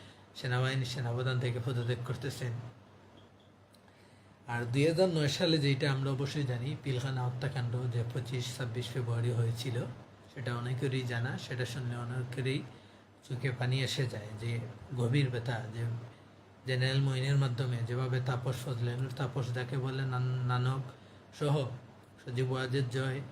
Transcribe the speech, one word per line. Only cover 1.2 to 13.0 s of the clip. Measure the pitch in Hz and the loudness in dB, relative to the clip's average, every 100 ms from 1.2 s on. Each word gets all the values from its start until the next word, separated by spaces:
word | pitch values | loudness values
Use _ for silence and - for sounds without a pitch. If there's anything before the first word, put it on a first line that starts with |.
| 127 123 | 2 2
থেকে | 123 120 | 0 0
পদত্যাগ | 123 123 117 120 - | 0 0 0 -2 -2
করতেছেন। | 123 139 - 123 117 - - - - - - - - - - - - - - - - - - - | -4 -4 -4 -4 -6 -8 -16 -20 -20 -20 -20 -20 -20 -20 -20 -20 -20 -20 -20 -20 -20 -20 -18 -4
আর | 117 | -2
দুই | 120 131 156 | 0 4 6
হাজার | 165 185 | 6 6
নয় | 160 143 | 6 4
সালে | - 175 160 | 4 4 6
যেটা | 139 131 147 | 6 4 4
আমরা | 135 135 | 2 2
অবশ্যই | 131 135 151 | 0 0 0
জানি, | 131 120 131 151 | 0 0 -2 -4
পিলখানা | 139 127 131 131 123 | -2 -2 0 0 0
হত্যাকাণ্ড | 123 139 131 120 123 127 | 0 -2 -2 -2 0 0
যে | 117 117 | 0 0
পঁচিশ, | - - 127 120 - | -2 -2 -4 -4 -4
ছাব্বিশ | 120 117 120 | -4 -4 -4
ফেব্রুয়ারি | 131 117 117 120 | -2 0 0 2
হয়েছিল, | 113 117 117 131 117 185 - - - - | 2 2 0 -2 -2 -4 -8 -16 -20 -16
সেটা | - 123 120 | -6 -4 -2
অনেকেরই | 123 127 139 131 | -2 0 0 0
জানা। | 123 120 123 185 | -2 -2 -2 -2
সেটা | - 127 120 | -6 -4 -4
শুনলে | 139 123 120 | -2 -4 -4
অনেকেরই | 120 127 123 139 131 147 - - - - | -4 -4 -4 -2 0 -2 -4 -14 -20 -20